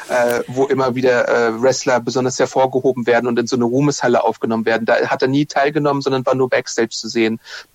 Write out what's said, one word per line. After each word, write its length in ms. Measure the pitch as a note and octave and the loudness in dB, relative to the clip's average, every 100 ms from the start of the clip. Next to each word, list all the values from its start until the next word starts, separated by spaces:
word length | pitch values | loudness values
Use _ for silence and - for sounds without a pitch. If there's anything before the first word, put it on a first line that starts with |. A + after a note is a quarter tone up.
| - | -4
äh, 320 | B2+ A#2+ A#2+ A#2+ | 0 2 0 -2
wo 180 | B2+ C#3 | -2 0
immer 280 | C3+ C3 | 0 0
wieder, 360 | B2 B2+ B2 - | 0 2 2 2
äh, 320 | A#2+ A#2 A2+ | 2 0 2
Wrestler 400 | C3 A#2+ C#3+ B2 | 0 0 0 0
besonders 360 | A#2 B2+ B2+ - | 0 -2 -2 0
hervorgehoben 720 | E3 - C3 C3 C3+ B2+ A#2 | 0 2 2 2 0 0 2
werden 200 | A#2 A#2+ | 2 2
und 120 | A#2+ | 0
in 80 | A#2+ | 0
so 80 | B2+ | 0
eine 80 | |
Ruhmeshalle 600 | A#2+ C3 D3 - B2 A#2+ A2+ | 0 2 0 0 0 2 0
aufgenommen 400 | - A2+ A2+ A2+ | -2 -4 -2 0
werden. 200 | A2+ A#2 | 0 0
Da 220 | A#2 A#2+ | 0 0
hat 140 | D3+ | 0
er 80 | C3 | 0
nie 160 | C#3 D3 | 0 0
teilgenommen, 560 | D3 C#3+ D3+ D3 C#3 | 0 0 0 0 0
sondern 240 | C#3 C3 B2+ | -2 -2 0
war 100 | C3 | 0
nur 140 | C3 | 0
Backstage 400 | B2+ - - A2+ | 0 -2 -2 -4
zu 180 | - A2 | -4 -6
sehen. 320 | A#2 A2+ A2 - - - | 0 0 -2 -10 -18 -18